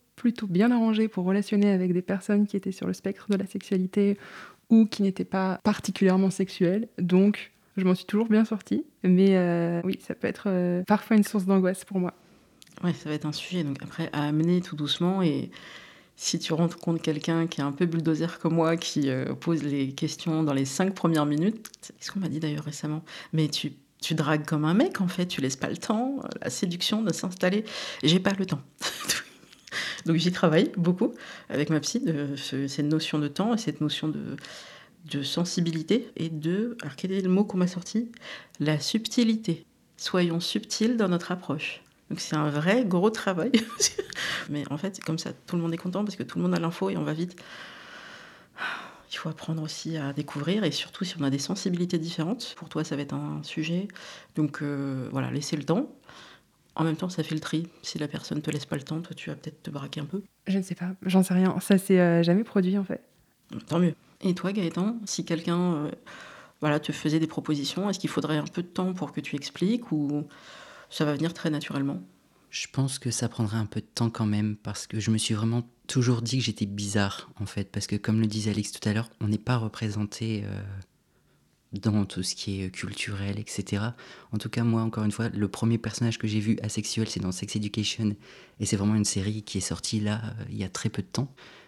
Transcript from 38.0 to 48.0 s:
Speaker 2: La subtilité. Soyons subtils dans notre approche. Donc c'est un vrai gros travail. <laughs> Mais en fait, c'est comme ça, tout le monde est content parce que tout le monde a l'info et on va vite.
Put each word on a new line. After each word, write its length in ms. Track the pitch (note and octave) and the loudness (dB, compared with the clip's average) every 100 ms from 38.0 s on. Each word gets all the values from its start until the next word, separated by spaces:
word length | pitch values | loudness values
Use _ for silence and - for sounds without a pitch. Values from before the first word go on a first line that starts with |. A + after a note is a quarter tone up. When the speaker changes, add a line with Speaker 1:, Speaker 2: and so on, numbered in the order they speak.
| A#3 - - - - - | -4 -8 -16 -16 -18 -2
Speaker 2:
La 180 | D3 D3+ | 0 2
subtilité. 840 | - A3 A3 - A3+ A3 A3 E3 - _ _ - | 0 -2 0 2 4 2 0 -4 -6 _ _ -10
Soyons 420 | - F#3 F3 E3 | -2 2 2 2
subtils 600 | E3+ G#3 - - A3 B3 | 0 -2 -4 0 2 4
dans 100 | G3 | 2
notre 240 | F3 - | 2 0
approche. 480 | F3+ - D3 - - - _ _ | -4 -4 -4 -4 -8 -14 _ _
Donc 100 | D3+ | -8
c'est 160 | - D#3 | -2 0
un 140 | D3+ | 0
vrai 340 | C#3+ D#3+ A3+ | 2 4 4
gros 240 | A#3 F3+ G#3 | 4 4 4
travail. 440 | A3 - F3+ G3 A#3+ A3+ C6+ - - | 2 0 0 2 2 2 0 0 0
<laughs> 500 | - - - - - | -6 -8 -6 -4 -4
Mais 140 | D3 - | -6 -4
en 60 | D#3 | -4
fait, 200 | G3 G3 | -4 -6
c'est 80 | |
comme 140 | - D#3+ | -4 -4
ça, 140 | - - - | -4 -10 -4
tout 100 | F3 | -2
le 60 | |
monde 100 | E3 | -2
est 60 | E3 | -2
content 260 | F3+ F3+ | -4 -2
parce 120 | G#3 G3 | -2 -4
que 80 | |
tout 120 | - E3+ | -6 -2
le 80 | |
monde 100 | F3+ | 0
a 60 | F3 | 2
l'info 300 | E3+ E3+ F#3+ | 0 -2 -2
et 80 | F#3 | -2
on 60 | |
va 100 | D3+ | -2
vite. 220 | D#3 F3+ - - - - - - - | -2 -4 -6 -18 -16 -16 -18 -18 -18